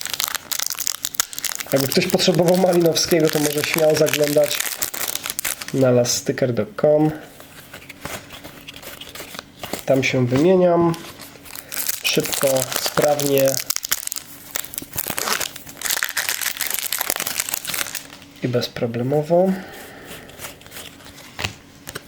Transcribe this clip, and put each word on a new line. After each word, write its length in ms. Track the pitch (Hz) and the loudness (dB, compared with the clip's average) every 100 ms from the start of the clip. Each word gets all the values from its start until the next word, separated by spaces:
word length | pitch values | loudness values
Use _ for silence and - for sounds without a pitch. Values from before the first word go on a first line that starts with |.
| - - - - - - - - - - - - - - - - - | -4 -4 -2 -4 -6 -4 -4 -2 -4 -4 -6 -4 -8 -6 -8 -6 -2
Jakby 140 | 139 135 | 0 2
ktoś 200 | - - | 0 2
potrzebował 500 | 185 - 165 175 180 | 2 4 4 4 6
Malinowskiego, 720 | 185 175 170 160 - 170 156 | 4 4 4 2 2 4 4
to 100 | 156 | 4
może 240 | 147 147 | 2 0
śmiało 320 | 143 - 156 156 | 0 2 4 4
zaglądać 640 | 151 147 151 147 147 - - - - - - - - - - - - | 4 2 2 4 2 0 -4 -4 -4 -4 -6 -6 -8 -6 -6 -6 -4
na 180 | 139 127 | 2 4
laststicker 600 | 123 120 - - - 131 | 6 4 0 -2 0 0
dot 160 | 113 104 - | 0 -4 2
com. 300 | 151 151 156 156 - - - - - - - - - - - - - - - - - - - - - - - - - - - | 4 6 4 0 -10 -18 -20 -20 -18 -18 -18 -14 -12 -12 -12 -16 -16 -18 -16 -16 -14 -14 -14 -14 -14 -14 -14 -14 -10 -4 2
Tam 180 | 135 | 4
się 240 | 127 131 123 | 4 2 4
wymieniam. 680 | 131 165 185 180 170 170 165 - - - - - - - - - - | 6 6 8 8 6 4 2 -6 -16 -16 -18 -16 -14 -8 -4 -4 -2
Szybko, 440 | - - 143 - 139 131 - - | 0 0 0 2 2 2 0 -2
sprawnie. 680 | - - 147 147 143 135 135 - - - - - - - - - - - - - - - - - - - - - - - - - - - - - - - - - - - - - - - - - - - - - - - - - | -2 2 4 4 4 4 4 2 -2 -4 -2 -4 -4 -10 -12 -16 -10 -10 -8 -10 -10 -6 -6 -4 -2 -2 -4 -10 -16 -8 -4 -2 -4 -4 -4 -4 -4 -4 -4 -4 -4 -4 -4 -4 -4 -4 -4 -6 -6 -6 -6 -8 -12 -18 -20 -6
I 40 | 131 | -2
bezproblemowo. 1040 | 120 117 - 120 117 127 147 151 175 190 190 - - - - - - - - - - - - - - - - - - - - - - - - | 0 -2 -2 -4 -2 0 2 4 4 4 2 -4 -14 -16 -16 -16 -16 -16 -14 -14 -14 -18 -16 -16 -16 -18 -18 -16 -6 -6 -6 -18 -18 -12 -12